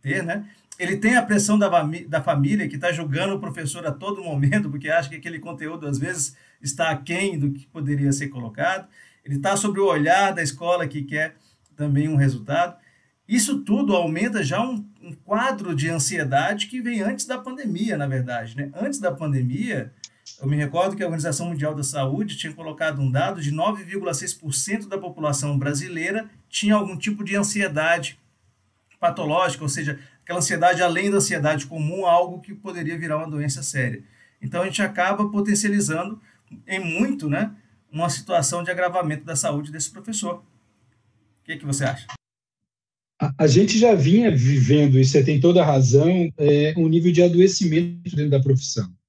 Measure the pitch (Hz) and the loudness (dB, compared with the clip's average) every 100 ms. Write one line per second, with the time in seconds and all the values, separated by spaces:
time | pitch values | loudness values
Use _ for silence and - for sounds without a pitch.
0 | 135 185 170 202 208 _ _ - 175 202 | -4 -4 -4 -6 -8 _ _ -8 -4 0
1 | 220 247 208 208 - 208 202 170 151 170 | 4 2 4 2 4 4 4 4 2 -4
2 | - 156 143 147 139 208 160 139 170 160 | -4 -4 0 2 2 2 -2 -4 -4 -2
3 | 160 143 190 196 202 143 151 170 160 143 | -4 -2 -2 -4 -6 -8 -8 -6 -8 -6
4 | 190 196 175 147 139 208 202 143 147 165 | -8 -8 -6 0 2 2 -2 -6 -2 -2
5 | 139 156 165 160 156 165 156 147 147 139 | -2 -10 -12 -12 -12 -10 -10 -8 -6 -4
6 | 160 170 127 - _ _ 143 - 160 143 | -4 -4 -6 -8 _ _ -10 -2 -2 -2
7 | 135 170 196 165 143 139 - 165 143 143 | -4 -2 -2 0 -2 -4 -12 -8 -4 0
8 | 139 139 139 127 117 110 156 190 - _ | 0 0 -4 -10 -12 -4 -2 -4 -8 _
9 | - _ - 139 170 202 208 190 196 156 | -20 _ -8 -4 -2 0 -2 0 2 2
10 | 151 185 196 170 151 135 170 180 156 147 | 4 4 2 0 -4 -4 -2 -2 -2 -6
11 | 139 151 156 - _ _ _ _ 147 139 | -6 -4 -6 -8 _ _ _ _ -2 0
12 | 151 151 135 120 104 147 175 - _ _ | 2 2 2 0 -4 -2 -2 -4 _ _
13 | _ _ _ 233 - 277 - 208 - 190 | _ _ _ 0 0 -2 0 0 2 2
14 | 170 160 226 208 147 180 247 233 - _ | 2 0 -2 -2 -2 -2 -2 -4 -10 _
15 | 175 143 - 214 254 214 190 147 160 165 | -18 -18 -4 -2 0 -2 -4 -2 -2 -2
16 | - 180 139 139 165 208 - 254 240 233 | -2 -2 0 2 0 -2 -6 -6 -4 -2
17 | 196 262 - 254 262 254 254 170 220 160 | -2 -4 -6 -8 -8 -8 -6 -4 -2 -2
18 | 139 131 123 120 113 117 139 165 240 277 | -2 -2 -4 -6 -8 -8 -10 -6 -6 -2
19 | 185 139 156 135 123 131 247 156 110 _ | -4 -4 -2 0 0 -2 -4 -4 -8 _
20 | - _ - - 139 147 147 160 190 202 | -20 _ -20 -8 -2 -2 0 0 0 0
21 | 180 160 156 139 170 160 151 147 135 147 | -4 -4 -4 -4 -4 -4 -4 -2 -4 -2
22 | 135 156 208 - 156 151 160 156 160 139 | -2 -2 -4 -6 -10 -10 -14 -4 -4 0
23 | 135 131 180 185 143 156 185 202 180 202 | 0 2 0 -2 -4 0 0 -2 -6 -6
24 | 175 - 180 - 160 139 - 202 - 196 | -4 -6 -6 -8 -6 -6 -4 -6 -6 -8
25 | 180 170 151 135 147 143 135 143 180 170 | -10 -6 -2 -2 -2 -2 -2 -4 -6 -6
26 | 170 208 220 - _ - 208 214 202 175 | -4 -4 -8 -18 _ -4 2 2 2 -6
27 | 214 208 202 202 202 202 190 147 160 170 | -6 -6 -4 -2 0 0 -2 0 0 0
28 | 143 - _ _ _ _ _ _ _ _ | -2 -12 _ _ _ _ _ _ _ _
29 | 175 - 156 160 180 - 147 151 147 - | -2 0 0 2 0 -2 -6 -4 -6 -8
30 | - _ - 175 - 170 175 170 180 170 | -12 _ -8 -4 -2 2 2 4 2 2
31 | 202 202 196 170 147 156 - 165 151 190 | 2 2 2 0 0 0 -4 -6 -4 -2
32 | 185 170 180 175 170 202 196 175 156 165 | 4 4 4 -4 -14 -16 -12 -8 -8 -6
33 | 165 151 160 151 147 131 139 139 123 113 | -4 -4 -4 -4 -4 -4 -6 -4 -4 -6
34 | - _ _ _ 135 175 190 - 208 208 | -14 _ _ _ -8 -4 -4 -2 -2 0
35 | 180 202 202 208 202 202 214 202 139 160 | -2 0 -2 -2 0 0 2 0 0 -2
36 | 185 220 _ _ _ 107 - 190 175 165 | -6 -10 _ _ _ -20 -10 -6 -4 -2
37 | 226 - 151 156 214 - _ _ _ 151 | -2 -2 -2 -2 -4 -8 _ _ _ -4
38 | 170 - - 170 - 175 175 180 180 180 | -4 -4 -2 0 0 -4 -4 -2 0 0
39 | 170 151 151 156 170 147 147 156 - - | -2 -4 -6 -4 -2 -2 -6 -8 -8 -8
40 | - 208 170 - _ _ _ _ _ _ | -8 -6 -6 -8 _ _ _ _ _ _
41 | _ _ _ _ - 156 147 139 135 135 | _ _ _ _ -14 -12 -6 -2 -2 -4
42 | - - _ _ _ _ _ _ _ _ | -10 -20 _ _ _ _ _ _ _ _
43 | _ _ 139 - 156 143 220 226 233 202 | _ _ -4 2 6 6 6 6 6 6
44 | 143 196 233 147 123 139 117 147 143 131 | 6 6 6 4 4 4 6 6 6 6
45 | 131 156 135 151 165 175 156 139 127 135 | 6 6 4 4 6 6 6 6 6 6
46 | 160 185 170 - 147 147 151 160 160 165 | 6 4 2 2 4 4 4 2 4 4
47 | 170 165 175 170 190 190 180 156 175 175 | 4 6 6 8 6 6 2 2 0 -4
48 | - 156 147 139 135 131 - - 95 90 | -6 -2 2 4 4 2 0 -6 -6 -8